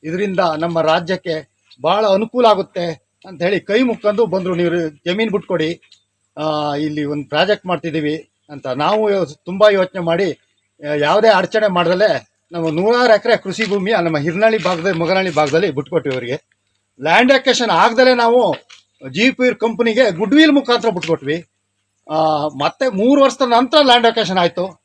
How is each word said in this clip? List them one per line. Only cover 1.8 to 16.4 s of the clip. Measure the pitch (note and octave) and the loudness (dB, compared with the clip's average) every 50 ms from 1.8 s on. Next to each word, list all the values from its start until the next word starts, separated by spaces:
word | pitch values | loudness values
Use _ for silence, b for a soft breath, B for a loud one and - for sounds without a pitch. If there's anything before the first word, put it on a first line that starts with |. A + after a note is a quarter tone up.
| B2 | -2
ಭಾಳ | D#3+ F#3 G#3 A3 | -2 0 0 2
ಅನುಕೂಲ | G#3 F#3+ F#3+ A3 A3 - B3 B3 | 2 2 0 0 -2 -2 2 4
ಆಗುತ್ತೆ" | A3+ G#3+ F#3 F#3+ - _ F#3 F3 E3+ D#3+ - _ _ _ _ _ | 4 4 4 0 -6 _ -8 -6 -6 -8 -10 _ _ _ _ _
ಅಂತ | F#3+ F#3 D3 E3+ | -20 -10 -4 -2
ಹೇಳಿ | F3 G#3 F3+ | -2 -2 -2
ಕೈ | - - G3 A3+ C4 | -4 -2 0 0 0
ಮುಕ್ಕೊಂಡು | B3 A3+ - - G#3 G#3 G3+ A#3 | 0 -2 -2 -2 -2 0 0 -2
ಬಂದ್ರು. | G3 E3 F#3+ F3+ F#3 F#3 | -2 -2 -4 -4 -4 -2
"ನೀವು | E3+ F3 E3+ E3 F3 E3 D#3 | 0 0 0 0 -2 -4 -4
ಜಮೀನು | D3+ - _ F3 F3+ G#3 A3 A3 F#3+ | -8 -8 _ -6 -2 -2 -2 -2 -2
ಬಿಟ್ಕೊಡಿ, | G3+ E3+ _ F#3+ E3+ D#3+ D#3 E3+ E3 _ _ - _ _ _ _ _ _ _ _ - | -4 -4 _ -4 -2 -2 -4 -4 -8 _ _ -20 _ _ _ _ _ _ _ _ -8
ಆ, | D3+ D#3 D3+ D3+ D3 D3 C#3+ | -6 -4 -4 -2 -4 -4 -4
ಇಲ್ಲಿ | C#3+ D3+ D#3 D3+ D3+ D3 | -4 -4 -6 -4 -4 -6
ಒಂದು | C#3+ D3 D3 C#3+ B2+ | -4 -6 -8 -8 -6
ಪ್ರಾಜೆಕ್ಟ್ | - D3+ F3 F#3+ G#3 G3 _ | -2 -2 0 0 0 -4 _
ಮಾಡ್ತಿದ್ದೀವಿ" | F3+ F3+ D#3 - E3+ C#3+ D#3+ D3+ D3 D3+ D#3+ - _ _ _ _ _ | -8 -8 -6 -6 -6 -6 -4 -4 -4 -6 -6 -10 _ _ _ _ _
ಅಂತ | D3+ C#3 - | -20 -14 -10
ನಾವು | C3+ B2+ C3+ D3 E3 G#3 G#3+ A3 G#3+ | -8 -6 -2 -2 0 0 0 0 0
ಯೋ-, | G3+ G3 F3+ C#3 D3 _ _ | 0 -2 -4 -4 -8 _ _
ತುಂಬಾ | - F3+ G3 G#3+ G#3+ | -12 -2 4 4 4
ಯೋಚನೆ | G3+ G3 F#3 F3+ _ F#3+ | 6 4 0 -2 _ -6
ಮಾಡಿ, | F3 E3 E3 E3+ G3+ F3+ C3+ _ _ _ _ _ _ _ _ _ C#3+ D3 | -2 -2 0 0 0 -2 -4 _ _ _ _ _ _ _ _ _ -8 -6
ಆ, | D3+ | -2
ಯಾವುದೇ | D3 C#3+ D3 E3+ G#3 G#3+ A3+ | -2 2 2 2 4 4 4
ಅಡಚಣೆ | G#3+ F3+ F#3+ E3+ - A3 G#3+ G#3 | 4 4 2 0 -2 0 0 0
ಮಾಡ್ದಲೆ | F3+ F3+ F3 E3 F3+ F#3 G#3 G#3 D#3+ C3 - _ _ _ _ _ - | 0 0 0 0 2 2 2 0 0 -2 -6 _ _ _ _ _ -8
ನಮ್ಮ | F3 E3 D#3+ | -6 -4 -4
ನೂರಾರು | D#3 D#3+ F#3 G#3+ A#3+ B3 B3 A#3+ A3 | -2 -2 0 0 2 2 4 4 4
ಎಕರೆ | G3+ - A#3+ A3+ | 2 4 0 0
ಕೃಷಿ | F#3+ - G3 F3+ - A3 G3 | 0 -2 -6 -6 -6 -4 -4
ಭೂಮಿ | G3 G3+ F#3 G3 A3+ | -2 -4 -2 -2 -2
ಆ | G3 | 0
ನಮ್ಮ | E3+ E3 D#3+ D3 | 0 0 -2 -2
ಹಿರ್ನಳ್ಳಿ | C#3+ E3 D#3+ F#3 G#3+ A3+ A3 A3 D#3+ | -2 -2 -2 2 2 2 2 0 -2
ಭಾಗದಲ್ಲಿ, | F3+ F#3 E3+ D#3+ G3 F#3 E3 | -2 -4 -2 -2 -4 -2 -2
ಮೊಗನಹಳ್ಳಿ | E3+ E3 F#3 F#3+ F#3+ F#3 E3 | -2 -2 0 -2 -2 -2 -2
ಭಾಗದಲ್ಲಿ | C#3+ D3+ D3 C3 E3 E3+ F#3+ | -2 -2 0 0 0 0 0
ಬಿಟ್ಕೊಟ್ವಿ | C#3+ C3 C#3+ - - E3 C3 D3 C3 | -4 -6 -8 -4 -4 -4 -2 -2 -6
ಅವರಿಗೆ. | C3 A#2+ A#2+ B2+ D#3 | -6 -6 -6 -8 -10